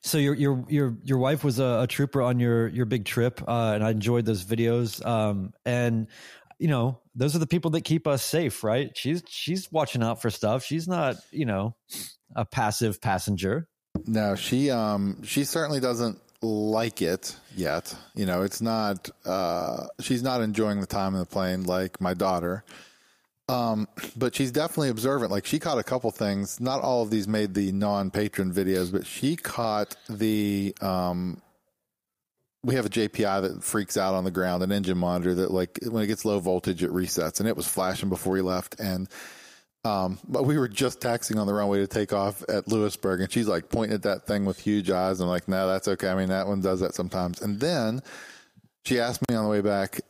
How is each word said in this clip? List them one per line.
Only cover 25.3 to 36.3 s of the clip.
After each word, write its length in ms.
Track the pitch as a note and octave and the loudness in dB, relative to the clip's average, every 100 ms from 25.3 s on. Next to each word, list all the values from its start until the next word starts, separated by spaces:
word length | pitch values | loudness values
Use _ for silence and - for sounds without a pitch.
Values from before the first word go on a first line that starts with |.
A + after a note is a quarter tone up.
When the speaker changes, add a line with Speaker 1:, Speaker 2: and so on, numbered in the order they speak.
Speaker 2:
Like, 140 | G2 - | 0 0
she 120 | - | -2
caught 220 | E3+ C3 | 0 -2
a 40 | |
couple 280 | - B2+ A#2+ | 0 0 -2
things. 480 | - G#2+ G2 G2 - | 0 0 0 -2 -4
Not 220 | B2 C3+ | -2 0
all 200 | - B2 | 2 2
of 80 | A2 | 2
these 180 | A2 G2 | 0 2
made 260 | A2 G#2 | 0 0
the 180 | F#2+ G2 | 0 0
non-patron 840 | G2 G#2 G2+ F#2+ G2+ G#2 - F#2+ | 2 2 2 0 0 -2 0 0
videos, 380 | F2+ F#2 F#2+ F2+ | 2 2 2 2
but 160 | F#2+ - | -2 -4
she 280 | - C3 E3 | -2 -2 -2
caught 600 | - - A2+ G#2+ G#2 - - | -4 -4 0 0 -2 -6 -12
the, 680 | G#2+ A2 G#2+ G#2 G2+ G2 - | -2 0 2 2 2 -2 -2
um, 600 | G2 F#2 F2+ F2+ F2+ E2+ _ _ _ _ _ _ _ _ _ _ _ _ | -2 0 0 -2 -4 -6 _ _ _ _ _ _ _ _ _ _ _ _
we 140 | B2 C3 | 0 0
have 100 | G#2 | 0
a 40 | |
J 180 | G#2+ G#2 | 0 0
P 160 | - | 2
I 160 | G#2 G2 | 2 2
that 240 | F#2 F#2 | 0 -2
freaks 320 | - A2 G2+ - | -4 -2 -2 0
out 180 | F#2+ | 2
on 120 | F#2+ F#2 | 2 0
the 60 | |
ground, 320 | F2+ F#2 F2+ | 0 0 2
an 80 | F#2 | 0
engine 240 | G2+ F#2+ F2+ | 0 0 0
monitor 360 | F2 F2+ F2 F2+ | 2 0 2 2
that, 160 | F#2 | 2
like, 280 | F#2 F2+ - A#2+ | 0 -2 -4 -4
when 160 | A2+ | -2
it 40 | G#2 | -2
gets 180 | G#2+ | 0
low 140 | A2 | 0